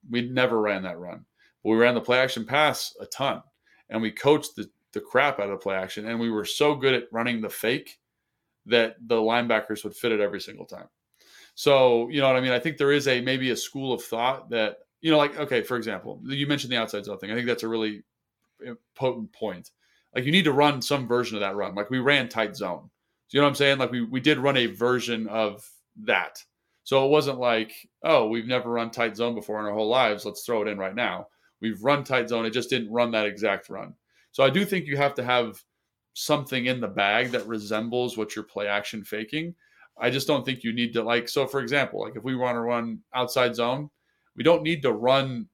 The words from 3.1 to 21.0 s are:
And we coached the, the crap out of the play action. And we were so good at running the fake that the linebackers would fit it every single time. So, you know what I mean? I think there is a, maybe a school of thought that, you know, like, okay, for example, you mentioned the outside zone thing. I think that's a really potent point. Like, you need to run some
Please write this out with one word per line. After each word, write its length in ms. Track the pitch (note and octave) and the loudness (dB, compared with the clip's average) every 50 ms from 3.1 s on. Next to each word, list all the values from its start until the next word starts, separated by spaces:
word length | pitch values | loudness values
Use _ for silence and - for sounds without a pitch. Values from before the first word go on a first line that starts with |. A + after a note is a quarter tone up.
| - - C3+ C#3 G#2+ - - _ _ _ _ _ _ _ _ _ | -6 -4 -2 -2 -2 -4 -10 _ _ _ _ _ _ _ _ _
And 100 | A2 A2+ | -4 -2
we 120 | A2+ G#2+ | -2 -2
coached 420 | G2+ - - C#3 D3+ D3 D3 - - | -4 0 4 4 4 4 2 -6 -10
the, 160 | - G2+ - _ _ _ _ | -12 -12 -12 _ _ _ _
the 80 | - - | -12 -12
crap 400 | - - - B2 C#3 D3 C3+ - | -12 0 2 4 4 4 2 -2
out 100 | G2+ G2+ | -4 -4
of 80 | G2 F#2+ | -6 -6
the 40 | |
play 120 | - G2+ G2 | -4 -4 -4
action. 320 | F#2+ F#2 F#2 - G#2 G#2+ | -4 -4 -6 -8 -10 -8
And 140 | A2 A#2 A#2 | -6 -4 -2
we 100 | A#2 A#2 | -2 -2
were 140 | A2 G#2+ G2+ | -2 -2 -4
so 320 | - - - D3 D3 D3 | -4 0 2 2 2 2
good 180 | C3+ B2+ C3+ C3 | 2 2 2 2
at 180 | A#2+ - - | 2 -2 -4
running 280 | A2 A2+ A#2+ B2 A#2+ A2+ | -4 -4 -2 -2 -2 -4
the 100 | A2 G2+ | -4 -6
fake 480 | - - - A2+ B2+ D3+ - - - _ _ _ _ _ _ _ _ _ _ _ _ _ _ | -8 -2 -2 0 0 -2 -4 -12 -20 _ _ _ _ _ _ _ _ _ _ _ _ _ _
that 300 | G2+ A#2 A#2 A2+ A2+ A2+ _ A#2+ A2+ | 2 4 4 4 2 -2 _ -4 0
the 80 | A#2 | 0
linebackers 680 | A2+ A2 A2 A#2 A#2+ A#2+ A#2 A#2 G#2+ - - G#2+ G#2 | 2 2 2 2 0 2 2 0 0 0 -2 -8 -6
would 140 | - G#2 F#2+ | -6 -12 -10
fit 160 | - - A#2+ | -4 -2 0
it 80 | A2 G#2 | 2 2
every 200 | G#2 G2+ G2+ G2 | 0 0 -2 -6
single 260 | - - G#2+ G#2 - | -10 -12 -16 -18 -18
time. 220 | - - F#2+ F#2+ _ _ _ _ _ _ _ _ _ _ - - - _ | -16 -16 -18 -18 _ _ _ _ _ _ _ _ _ _ -20 -20 -20 _
So, 540 | - - D3 C#3 C3+ C3 B2+ A#2+ A#2 A#2 A#2+ | -2 4 6 6 8 8 8 6 4 2 0
you 120 | D#3 C#3+ | 0 2
know 80 | C3+ C3+ | 4 4
what 80 | C3 | 4
I 40 | B2+ | 4
mean? 120 | C3 C3 | 2 2
I 80 | B2 B2 | 0 0
think 180 | - D#3+ D3+ - | 0 -2 -2 0
there 140 | C#3+ C#3 | 2 4
is 160 | C#3+ C#3+ B2+ C3+ | 4 4 4 2
a, 120 | C3 B2 | 0 0
maybe 300 | A#2+ C3 C3 C3 C3 C3 | 0 -2 -2 0 0 -2
a 60 | A#2 | -2
school 360 | G#2+ - - _ C#3 C3+ C3+ | -2 -4 -8 _ -6 -4 -2
of 120 | A#2+ A2+ A#2+ | -4 -4 -4
thought 460 | - - A2+ A#2+ B2+ C3+ C3+ - - | -6 -4 0 0 0 0 -2 -6 -4
that, 280 | A#2 A2+ A2 G#2 G2+ - - _ _ _ | -2 0 0 0 -2 -8 -20 _ _ _
you 100 | - D#3+ | 0 4
know, 80 | D#3 D3+ | 4 6
like, 180 | D3 D3 D3 | 4 4 0
okay, 260 | D#3 D3+ - C3 A#2 | -6 -4 0 0 0
for 140 | G#2+ - B2+ | 0 0 -4
example, 460 | A#2+ A2 A2+ G#2 F#2 - A2 G2+ - - | -4 -4 -6 -8 -8 -10 -12 -14 -14 -10
you 220 | B2 C#3 C#3 C#3+ | -8 -4 -4 -2
mentioned 260 | C#3+ D3 C3+ - A#2+ | -2 -2 -4 -2 -4
the 40 | B2 | -2
outside 280 | A#2+ A2+ G#2+ - G#2 G2 | -2 -2 -2 -4 -8 -8
zone 140 | G#2 G2+ F#2 | -8 -10 -10
thing. 140 | - G2 | -8 -6
I 20 | G#2+ | -6
think 140 | A#2+ B2 B2 | -4 -2 -2
that's 160 | A#2+ A#2+ A2+ | -2 -2 -2
a 40 | A2+ | -4
really 360 | A2+ A2+ A2 G#2+ G#2+ G#2 - _ _ _ _ _ _ _ _ _ _ _ - B2 A#2 - _ _ _ | -2 0 -2 -2 -4 -6 -14 _ _ _ _ _ _ _ _ _ _ _ -16 -16 -16 -16 _ _ _
potent 380 | - C3+ C3 B2 A#2+ A2 G#2+ | -2 -2 -2 -2 -2 -10 -14
point. 400 | _ _ A2 G#2 F#2 F2 - - _ _ _ _ _ _ _ _ _ | _ _ -6 -6 -6 -8 -14 -20 _ _ _ _ _ _ _ _ _
Like, 100 | B2+ B2 | -4 -2
you 60 | C#3 | 2
need 140 | D#3 F#3+ F#3 | 2 4 4
to 80 | D3+ | 4
run 280 | C3+ C3+ D3 D3 C#3 C3 | 4 6 4 4 4 0
some 280 | A#2 - C#3+ C#3 | -2 -2 -2 -2